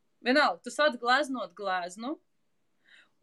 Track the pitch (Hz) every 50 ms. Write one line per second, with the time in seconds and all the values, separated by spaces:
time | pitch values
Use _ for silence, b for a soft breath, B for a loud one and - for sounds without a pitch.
0 | _ _ _ _ - 233 262 302 277 226 175 - - 247 - - 294 302 240 -
1 | 233 240 254 277 302 262 269 240 196 180 - - 202 196 185 180 175 180 180 214
2 | 226 262 330 381 _ _ _ _ _ _ _ _ _ _ _ _ _ _ - -
3 | - _ _ -